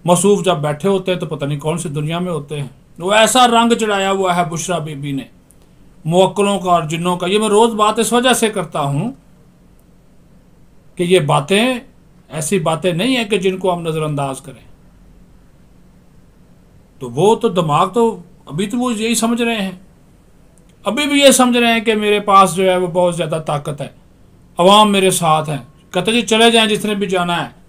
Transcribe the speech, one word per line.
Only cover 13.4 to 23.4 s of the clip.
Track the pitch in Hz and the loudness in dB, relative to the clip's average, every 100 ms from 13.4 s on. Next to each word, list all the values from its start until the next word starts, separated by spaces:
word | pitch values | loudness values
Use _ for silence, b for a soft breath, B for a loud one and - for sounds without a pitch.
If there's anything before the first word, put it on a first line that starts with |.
| 185 185 190 | -2 -2 -4
हम | 175 165 | -4 -4
नज़रअंदाज | 160 156 143 139 131 | -4 -4 -4 -6 -8
करें। | - 120 - - - _ - - - - _ _ - - - _ _ - _ _ _ - _ - _ _ | -16 -20 -20 -20 -20 _ -20 -20 -20 -20 _ _ -20 -20 -20 _ _ -20 _ _ _ -20 _ -20 _ _
तो | 127 | -10
वो | 123 196 | 0 2
तो | 226 226 | 2 0
दिमाग | 180 160 151 190 | -2 0 0 0
तो, | 233 233 180 - - - | 0 0 -2 -16 -20 -10
अभी | 147 208 | -6 -4
तो | 247 | -2
वो | 247 | -4
यही | 214 220 | -2 -2
समझ | 233 226 240 | 0 0 0
रहे | 233 | -2
हैं, | 226 190 180 - _ _ _ _ _ _ _ _ _ 202 | -2 -6 -8 -20 _ _ _ _ _ _ _ _ _ -4
अभी | 226 | -2
भी | 294 285 | 0 4
ये | 277 | 6
समझ | 254 247 240 | 6 2 2
रहे | 233 | 2
हैं | 226 | 0
कि | 220 | 0
मेरे | 214 208 208 | 0 2 0
पास | 208 196 185 | 4 6 6
जो | 165 | 2
है | 185 180 | 2 2
वो | 180 | 0
बहुत | 175 180 | 0 0
ज़्यादा | 170 160 | 0 -4
ताकत | 160 | -4